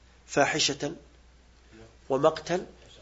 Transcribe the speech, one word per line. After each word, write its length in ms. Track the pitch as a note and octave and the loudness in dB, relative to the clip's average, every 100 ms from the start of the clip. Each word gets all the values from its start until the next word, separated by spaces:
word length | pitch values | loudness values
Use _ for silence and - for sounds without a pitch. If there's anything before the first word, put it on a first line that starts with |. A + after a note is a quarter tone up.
| - - - | -20 -20 -4
فاحشة 680 | D3 C#3 D#3 - C3+ D3 - - - _ - _ _ _ - - - - | 0 2 2 -2 -2 -8 -10 -18 -20 _ -20 _ _ _ -20 -20 -16 -4
ومقتا 580 | C3+ D#3 D#3 - F3+ A3 - - - | 2 2 0 -2 -4 -4 -16 -20 -14